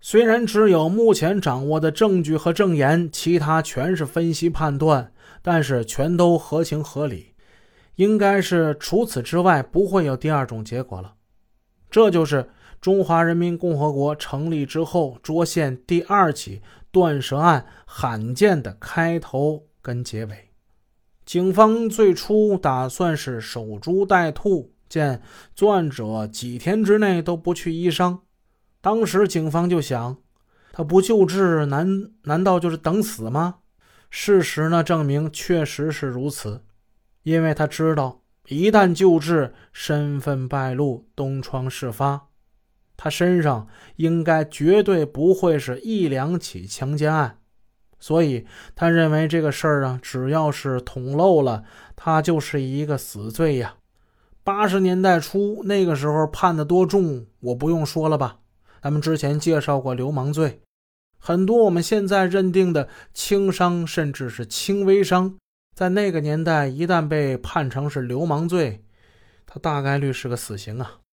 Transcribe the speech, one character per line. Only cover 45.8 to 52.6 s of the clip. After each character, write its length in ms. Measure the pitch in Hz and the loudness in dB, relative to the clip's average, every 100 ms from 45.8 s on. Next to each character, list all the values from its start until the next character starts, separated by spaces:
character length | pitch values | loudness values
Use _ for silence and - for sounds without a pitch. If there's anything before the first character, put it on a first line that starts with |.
一 260 | 220 220 165 | -4 -2 0
两 320 | 135 139 175 | 0 -2 -4
起 260 | - 92 95 | -6 -14 -14
强 300 | - 135 147 | -8 -6 -2
奸 180 | 151 | 0
案， 260 | 156 131 - _ _ _ _ _ _ | 0 -2 -6 _ _ _ _ _ _
所 240 | - 160 | -2 2
以 240 | 160 123 - - - - | 2 0 -8 -20 -20 -2
他 120 | 165 | 2
认 220 | 165 160 | 4 4
为 160 | 151 160 | 2 0
这 140 | 165 | 0
个 100 | 156 | 0
事 160 | 131 160 | -2 0
儿 160 | 147 | 0
啊， 160 | 131 127 | 0 -6
只 280 | - 131 127 | -8 -6 -2
要 200 | 156 156 | 0 0
是 300 | 143 139 127 | -2 -4 -4
捅 380 | 123 - 127 143 | -6 -10 -6 2
漏 240 | 185 170 | 4 4
了， 240 | 135 110 - - - - | 2 -2 -8 -20 -20 -10
他 240 | - 160 | 0 0
就 180 | 151 165 | 2 -2
是 220 | - 147 | -2 -4